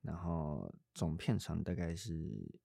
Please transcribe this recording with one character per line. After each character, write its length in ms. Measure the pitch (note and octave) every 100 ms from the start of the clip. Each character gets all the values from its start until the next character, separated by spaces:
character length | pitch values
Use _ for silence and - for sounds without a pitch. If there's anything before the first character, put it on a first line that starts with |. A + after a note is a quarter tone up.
然 160 | - E2
后 560 | E2+ E2+ D2+ D2+ G1+ G1+ _
总 220 | - E2 E2
片 200 | - G#2
长 240 | - E2
大 140 | D#2+
概 180 | F2+ F2
是 680 | E2+ G#2+ D#2+ D#2+ G#1+ G1+ -